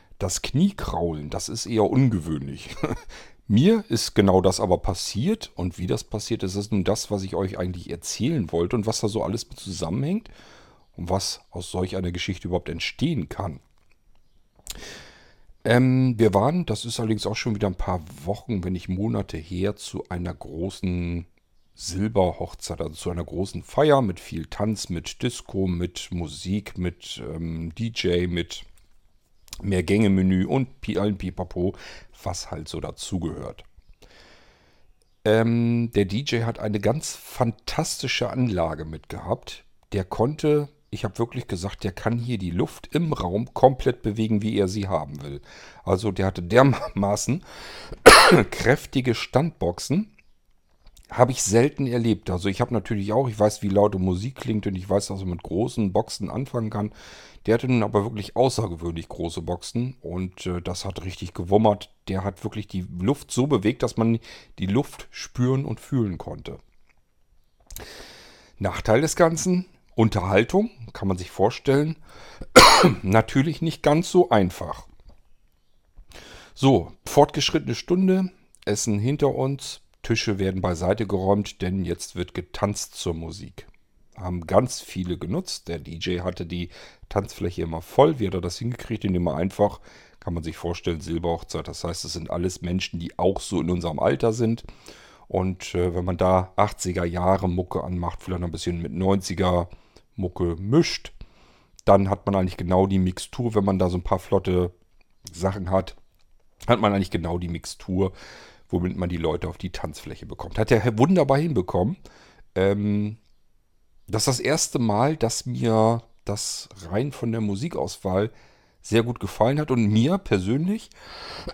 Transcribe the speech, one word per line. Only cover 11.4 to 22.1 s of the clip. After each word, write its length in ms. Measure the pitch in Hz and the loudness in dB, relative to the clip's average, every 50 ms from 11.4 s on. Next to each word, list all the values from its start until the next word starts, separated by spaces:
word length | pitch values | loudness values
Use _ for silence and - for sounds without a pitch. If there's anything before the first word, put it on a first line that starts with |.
| _ _ | _ _
aus 220 | - 87 87 - | -14 -12 -10 -8
solch 240 | - 90 90 92 - | -6 -4 -4 -4 -4
einer 160 | 92 90 87 | -4 -4 -4
Geschichte 360 | 85 87 - - 92 - - 87 | -4 -4 -4 -6 -6 -6 -4 -2
überhaupt 220 | 90 87 - - | -2 -2 -4 -4
entstehen 580 | 82 82 - - - - - 165 170 127 78 71 | -8 -8 -8 -8 -6 -2 -2 -2 -2 -2 -4 -6
kann. 320 | - - 98 - 139 131 _ _ _ _ _ _ _ _ _ _ - - _ _ _ _ _ _ _ _ - - - - - - - - - - - - _ _ _ _ - - - _ - | -6 -8 -8 -8 -8 -12 _ _ _ _ _ _ _ _ _ _ -20 -20 _ _ _ _ _ _ _ _ -16 -16 -16 -14 -14 -16 -18 -18 -20 -20 -20 -20 _ _ _ _ -20 -20 -16 _ 0
Ähm, 500 | 110 117 123 127 131 127 131 131 127 120 107 | 2 4 4 6 4 4 4 2 2 4 4
wir 160 | 113 107 92 | 4 6 6
waren, 320 | 98 104 135 165 180 165 - | 4 4 4 2 0 -2 -2
das 180 | 110 - - | -4 -6 -6
ist 140 | 117 110 - | -6 -6 -2
allerdings 260 | 117 110 110 104 - | 0 0 0 0 -2
auch 100 | 98 104 | -4 -4
schon 200 | - - 123 110 | -4 -2 -2 -2
wieder 100 | 98 104 | 0 0
ein 80 | 98 90 | -2 -2
paar 280 | - - - 92 90 76 73 - - 71 | -2 -2 -2 -4 -4 -6 -10 -16 -10 -6
Wochen, 400 | 87 101 - - - 113 95 87 | -6 -6 -6 -4 -4 -4 -4 -2
wenn 100 | 92 92 | -4 -4
nicht 140 | 90 - - | -4 -4 -6
Monate 500 | 92 90 101 113 117 104 98 - - 82 | -4 -2 -2 -2 -2 -2 -4 -6 -8 -12
her, 380 | 80 - 90 90 95 101 101 | -10 -8 -4 -2 -2 -2 -4
zu 280 | - - - - 92 - - | -6 -10 -12 -10 -10 -8 -8
einer 260 | 90 87 90 87 80 | -8 -6 -6 -6 -8
großen 880 | - - - 69 80 85 98 - - - 92 90 87 87 87 87 87 85 - _ _ _ _ _ _ _ _ _ | -10 -12 -12 -8 -6 -6 -6 -6 -4 -4 -2 -2 -2 -2 -4 -4 -6 -8 -10 _ _ _ _ _ _ _ _ _
Silberhochzeit, 1080 | - - - 87 92 101 107 | -14 -10 -8 -4 -4 -2 0